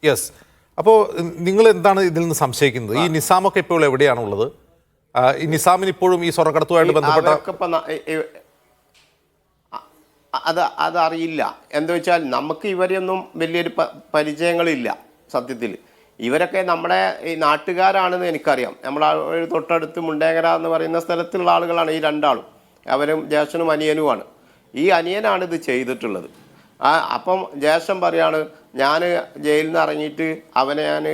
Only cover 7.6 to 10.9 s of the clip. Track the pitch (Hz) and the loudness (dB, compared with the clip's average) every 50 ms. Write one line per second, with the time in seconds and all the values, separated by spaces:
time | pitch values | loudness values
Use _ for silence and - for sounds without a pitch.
7.6 | 190 175 170 160 160 - 156 156 - - 160 156 160 - - - _ _ _ _ | -4 -2 -2 -4 -4 -4 -10 -10 -6 -6 -4 -4 -6 -6 -10 -20 _ _ _ _
8.6 | _ _ _ _ _ _ _ _ _ _ _ _ _ _ _ _ _ _ _ _ | _ _ _ _ _ _ _ _ _ _ _ _ _ _ _ _ _ _ _ _
9.6 | _ _ - 104 - _ _ _ _ _ _ _ _ _ - - - 160 165 165 | _ _ -18 -18 -18 _ _ _ _ _ _ _ _ _ -10 -6 -4 -2 -2 0
10.6 | 175 - - - 156 160 | -2 -2 -2 -4 -4 -2